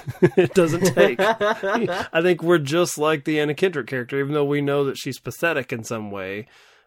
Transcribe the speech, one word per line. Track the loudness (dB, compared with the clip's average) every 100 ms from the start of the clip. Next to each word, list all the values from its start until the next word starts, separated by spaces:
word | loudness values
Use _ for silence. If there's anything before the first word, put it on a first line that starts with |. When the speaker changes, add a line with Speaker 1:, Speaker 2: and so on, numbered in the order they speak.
| -10 2 2 4
Speaker 1:
It | 2
doesn't | 2 2 2 2 4
take. | 4 4
Speaker 2:
<laughs> |
Speaker 1:
I | 0 2 -2 -2 -2 -2 -2 -4 -2 0
think | 2 2
we're | 4 2
just | 2 0 0 0
like | 0 0 0
the | 0
Anna | 0
Kendrick | 0 -2 -2 -6
character, | -6 -4 -4
even | -2
though | 0 0
we | 0
know | 0 0 0
that | -4
she's | -8 -10
pathetic | -12 -4 -2 -2 -4
in | -8
some | -6 -8 -8
way, | -8 -8 -10 -12 _ _ _